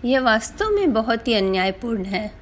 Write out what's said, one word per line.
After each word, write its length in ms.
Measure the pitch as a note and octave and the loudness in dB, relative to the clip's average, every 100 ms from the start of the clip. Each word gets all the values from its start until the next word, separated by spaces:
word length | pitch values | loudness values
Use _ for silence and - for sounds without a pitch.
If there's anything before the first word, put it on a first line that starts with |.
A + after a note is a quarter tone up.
यह 160 | A#3+ C4 | 2 2
वास्तव 480 | B3+ A3 - - G#4+ | 4 2 0 -4 0
में 240 | G#4 F#4 | 2 2
बहुत 360 | A3 A3+ A#3 A#3 | 2 0 -2 0
ही 60 | |
अन्यायपूर्ण 680 | A3 F#3+ F#3+ F#3+ F#3+ A#3+ A3 | 0 2 0 -2 -4 -6 -6
है 280 | F#3+ G3 G#3+ - | -4 -6 -8 -12